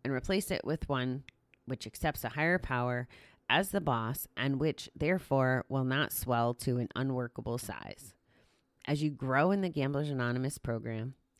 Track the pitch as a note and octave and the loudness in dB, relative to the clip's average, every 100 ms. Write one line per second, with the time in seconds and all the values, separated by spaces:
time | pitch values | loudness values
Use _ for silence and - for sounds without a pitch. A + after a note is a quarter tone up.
0 | C#3 C3 - G3 - E3 - D#3+ - C3+ | -2 -2 2 0 0 -2 -2 -2 -2 0
1 | B2+ C3 - - _ _ - B2+ A2 - | 0 -4 -8 -20 _ _ -8 -8 -8 -4
2 | D#3+ - A2+ C3+ D#3+ F3+ - B2 B2 B2 | -2 -2 -4 0 2 2 2 0 0 -2
3 | B2 - - _ - D3 G3 G3+ D3+ A2+ | -4 -12 -20 _ 2 2 2 0 2 2
4 | A2+ B2 - - C3+ C3+ D3+ - - - | 0 -4 -6 -2 0 2 0 -2 -8 -2
5 | D3+ F#3 - C3+ C3 B2+ - C3+ B2+ C#3 | 0 0 2 4 4 2 0 0 2 2
6 | - - - A#2 A#2+ B2 C3+ A#2+ A#2 - | 0 -2 0 2 2 0 0 0 0 -2
7 | C3+ B2+ A#2+ - A#2 A#2+ - D2 G1+ - | -2 -2 -4 -6 -6 -6 -6 -10 -12 -14
8 | - - _ _ _ _ _ _ - D3 | -18 -20 _ _ _ _ _ _ -4 0
9 | D3+ C#3 C3 C3 F3 G3+ F#3 C#3+ C3+ C#3+ | 0 0 2 4 4 4 0 0 0 0
10 | D3+ C3+ A#2+ B2 C3+ - B2 A2+ A#2 A2 | 0 0 0 0 -2 -4 -4 -4 -4 -6
11 | B2 - _ | -6 -10 _